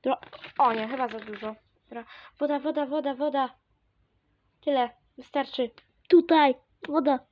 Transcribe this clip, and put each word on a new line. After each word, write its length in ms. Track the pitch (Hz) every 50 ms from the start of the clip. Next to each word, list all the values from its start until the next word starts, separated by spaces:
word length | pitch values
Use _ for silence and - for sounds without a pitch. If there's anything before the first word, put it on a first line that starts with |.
Dro-, 180 | - 262 262 - - - - - - - - -
o 140 | - 240
nie, 160 | 226 220 220 226
chyba 200 | 269 262 254 226
za 100 | 220 220
dużo. 380 | 220 220 214 - 220 214 220 220 _ _ _ _ _
Dobra. 200 | _ 233 233 233 - - - - - _ _
Woda, 200 | 294 285 294 285
woda, 280 | 277 311 302 302 294
woda, 280 | 262 285 311 269 277 269
woda. 400 | 240 294 302 277 277 262 247 - _ _ _ _ _ _ _ _ _ _ _ _ _ _ _ _ _ _ _ _ _ -
Tyle. 260 | 294 285 262 240 233 - _ _ _ _ -
Wystarczy. 520 | 254 - - 285 262 - - - 247 226 _ - _ _ _ _ _ _
Tutaj. 460 | 359 339 339 - 330 311 294 269 254 - _ _ _ _ - -
Woda. 300 | 294 320 262 294 269 262 - _